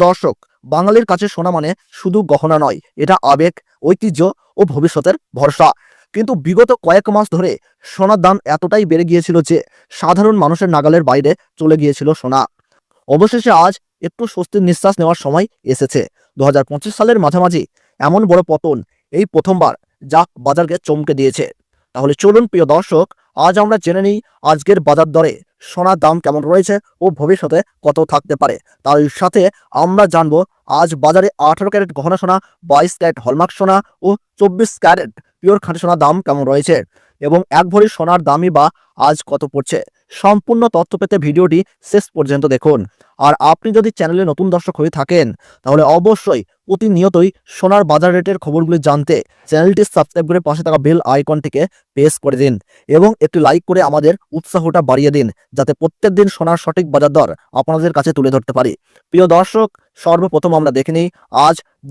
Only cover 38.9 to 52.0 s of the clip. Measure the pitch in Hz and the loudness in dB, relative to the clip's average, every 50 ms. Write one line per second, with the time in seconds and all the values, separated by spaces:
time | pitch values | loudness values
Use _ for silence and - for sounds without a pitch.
38.9 | _ - 127 147 156 - - - 143 139 151 135 - 139 135 - 180 - - _ | _ -2 0 0 0 -2 -6 -6 -4 -4 -4 -4 -6 -6 -6 -4 -6 -8 -8 _
39.9 | _ _ _ _ - - - 196 208 208 - - 233 233 240 226 - 226 214 - | _ _ _ _ -14 -2 0 2 2 2 0 -2 -2 0 0 0 0 -2 -2 -2
40.9 | - 180 196 - 208 185 147 147 143 175 180 160 156 175 190 _ _ _ _ - | -4 -6 -4 -2 -2 -2 -2 0 0 2 2 2 2 0 -2 _ _ _ _ -2
41.9 | - 208 - - - 160 143 135 143 139 151 139 131 123 - 156 147 120 92 - | -2 -2 -2 -2 -6 -4 -4 -2 -2 -2 0 0 0 0 2 2 2 0 -2 -6
42.9 | _ _ _ _ _ - 135 147 151 - 151 151 165 _ - 220 202 226 202 226 | _ _ _ _ _ -2 0 0 0 2 2 2 0 _ -2 0 0 0 0 0
43.9 | - - 170 160 170 185 190 160 143 - 196 190 175 175 - - - - 151 165 | -2 -4 -4 -2 -2 -2 -2 -2 -2 -2 -2 -2 -2 -2 -4 -6 -4 -4 -4 -4
44.9 | - 156 139 - 175 170 143 113 101 - _ _ _ _ - 131 143 151 151 135 | -2 -4 -4 0 2 2 2 0 -4 -12 _ _ _ _ -4 0 2 2 4 4
45.9 | 156 175 175 220 214 - - 202 147 117 95 _ _ _ _ - 196 180 220 220 | 2 2 4 2 0 0 0 -2 -2 -2 -4 _ _ _ _ -6 -4 -2 0 0
46.9 | 190 170 185 196 - 170 180 196 - _ _ _ - - - 185 196 208 196 151 | 0 2 2 2 2 2 2 0 -2 _ _ _ -12 -4 0 2 2 2 2 2
47.9 | 151 151 170 180 175 180 175 190 190 175 - 151 147 170 165 160 175 160 139 151 | 0 2 2 2 0 0 -2 -4 -6 -6 -6 -4 -2 -2 0 0 -2 0 0 0
48.9 | 143 147 143 - 156 117 - _ _ _ _ - 151 156 165 190 196 208 208 - | 0 0 0 -2 -2 -2 -2 _ _ _ _ -2 0 2 2 2 2 2 0 0
49.9 | - 175 151 _ - 170 165 151 180 180 165 151 147 156 160 160 160 147 131 147 | 0 -2 -2 _ -2 -6 -4 -2 -2 -2 -2 -4 -6 -4 -4 -2 -2 0 0 0
50.9 | 165 170 - 123 131 143 143 - 151 151 - 147 - 139 170 196 _ _ _ _ | 0 0 0 0 -2 -2 0 -2 -4 -4 -4 -6 -4 -4 -4 -4 _ _ _ _
51.9 | - 135 | -2 0